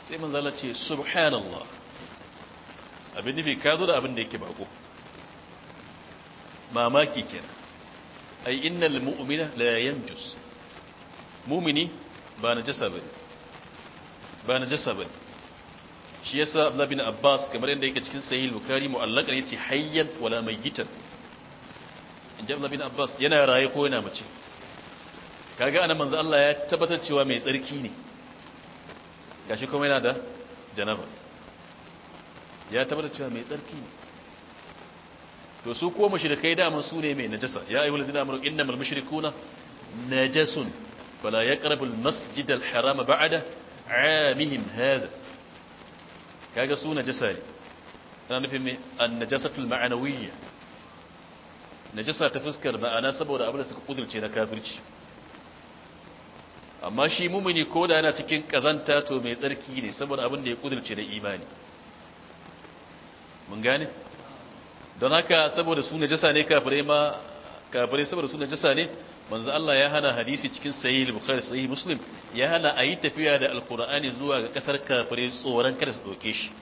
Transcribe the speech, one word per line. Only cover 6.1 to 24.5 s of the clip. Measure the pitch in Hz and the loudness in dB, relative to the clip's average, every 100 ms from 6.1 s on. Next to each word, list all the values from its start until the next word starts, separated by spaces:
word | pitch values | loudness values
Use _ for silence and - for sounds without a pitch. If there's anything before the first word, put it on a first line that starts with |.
| - - - - - - | -20 -20 -20 -20 -20 -6
Mamaki | 120 120 135 151 127 | 2 4 6 4 2
kenan. | 107 90 - - - - - - - - - - 123 | -6 -10 -12 -16 -18 -20 -20 -20 -20 -20 -18 -8 -2
"Ai | 131 151 | 0 0
innal | 175 165 139 | 2 2 2
mu'mina | 127 - 131 147 156 127 | -2 -4 -2 -2 -2 2
la | 120 117 | 4 4
yanjus." | 123 143 113 - - - - - - - - - - - - - 123 | 2 -2 -8 -10 -10 -10 -16 -18 -18 -18 -20 -20 -20 -18 -18 -16 -4
Mu'mini | 156 170 147 170 - - - - - | -2 2 2 0 -4 -16 -18 -18 -4
ba | 117 120 | 0 0
najasa | 117 135 110 | 0 -2 -2
bane. | 85 85 - - - - - - - - - - - - - 110 | -4 -12 -16 -18 -18 -18 -20 -18 -18 -18 -18 -20 -20 -18 -14 0
Ba | 127 | 0
najasa | 127 147 - | 2 0 0
bane. | 98 - - - - - - - - - - - - | -2 -6 -10 -16 -18 -18 -20 -20 -20 -20 -20 -20 -14
Shi | - 135 | -4 0
yasa | 151 156 151 | 2 4 4
Abdullah | 127 143 | 4 0
bin | 139 | 2
Abbas, | 117 107 143 135 - | -2 4 6 6 2
kamar | 117 127 | -2 0
yadda | 143 135 | 2 2
yake | 131 | 0
cikin | - 139 | -4 -6
Sahih | 135 127 131 | -2 0 0
Bukhari, | 113 123 135 139 | -4 0 0 0
mu'allaqan | 123 113 117 135 131 | 0 0 0 2 -2
yace, | 131 117 - | -2 -6 -2
"Hayyan | 135 151 156 151 - | 0 0 2 0 0
wala | 113 113 | 0 0
mayyitan." | 113 110 123 - 107 - - - - - - - - - - - - - - - | -2 -4 -4 -4 -6 -8 -16 -18 -18 -20 -20 -20 -18 -18 -18 -18 -18 -18 -18 -14
In | 110 | -6
ji | |
Abdullah | 143 139 | -2 -2
bin | 139 | -4
Abbas, | 135 123 135 - | -6 -2 -2 2
yana | 143 151 139 | 6 8 8
raye | 127 135 | 8 6
ko | 135 143 | 4 2
yana | 127 | 2
mace. | 101 - 104 - - | -2 -6 -10 -16 -18